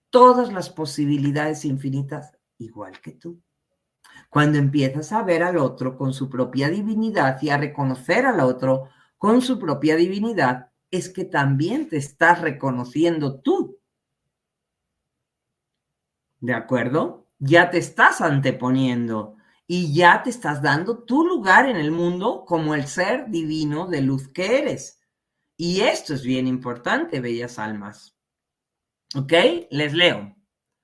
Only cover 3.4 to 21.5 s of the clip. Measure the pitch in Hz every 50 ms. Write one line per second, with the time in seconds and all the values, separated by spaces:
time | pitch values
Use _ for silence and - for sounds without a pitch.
3.4 | _ _ _ _ _ _ _ _ _ _ _ _ _ - - - - _ - 147
4.4 | 147 147 151 147 139 135 143 151 135 131 135 151 151 - 180 226 214 185 170 160
5.4 | 175 180 180 165 139 123 - - 131 127 127 - 139 131 131 - 135 135 - 131
6.4 | 127 127 - 131 139 151 175 208 208 220 214 220 220 220 - 170 143 135 135 -
7.4 | 156 151 143 143 147 143 - - 139 131 127 - - - 175 226 262 269 233 170
8.4 | 135 127 127 - 131 131 131 135 135 - _ _ _ _ _ _ - 208 226 254
9.4 | 254 254 254 202 190 160 139 135 147 156 156 165 175 185 190 202 214 233 226 180
10.4 | 139 127 131 - - - _ _ _ _ - 175 - - - 190 175 - - 147
11.4 | 139 139 139 135 156 180 233 311 302 - 170 147 139 - - - 165 170 175 170
12.4 | 165 156 143 139 - 135 127 123 120 - - 147 165 170 170 156 147 135 131 -
13.4 | - 285 370 403 - - - - _ _ _ _ _ _ _ _ _ _ _ _
14.4 | _ _ _ _ _ _ _ _ _ _ _ _ _ _ _ _ _ _ _ _
15.4 | _ _ _ _ _ _ _ _ _ _ _ _ _ _ _ _ _ _ _ _
16.4 | - 120 127 131 - - 127 123 117 123 135 160 240 349 - - _ _ _ -
17.4 | 143 135 165 170 180 175 - - - - - - 247 392 - - 202 160 143 139
18.4 | 135 135 - - 123 127 131 131 131 127 123 120 117 113 113 110 104 107 - _
19.4 | _ _ _ _ _ - 175 180 175 151 143 165 180 170 190 220 - 262 233 -
20.4 | - 151 147 135 139 147 139 156 180 208 233 - - - 240 294 339 349 370 285
21.4 | 202 185